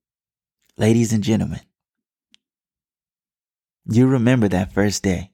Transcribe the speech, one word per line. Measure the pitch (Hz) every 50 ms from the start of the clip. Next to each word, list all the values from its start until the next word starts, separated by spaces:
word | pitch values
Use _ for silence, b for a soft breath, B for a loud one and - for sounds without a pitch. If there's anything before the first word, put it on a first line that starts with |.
| _ _ _ _ _ _ _ _ _ _ _ _ _ _ _
ladies | - 117 107 113 117 117 110 113
and | 107 98
gentlemen, | - 113 104 - - - - - _ _ _ _ _ _ _ _ _ _ _ _ _ _ _ _ _ _ _ _ _ _ _ _ _ _ _ _ _ _ _ _ _ _ _ _ _ _ _ _ _ _ _ _
you | - 110 117 127 131
remember | 135 127 113 123 131 123 110 98
that | 92 90 98 - -
first | 95 101 104 95 - -
day. | 98 90 85 85 -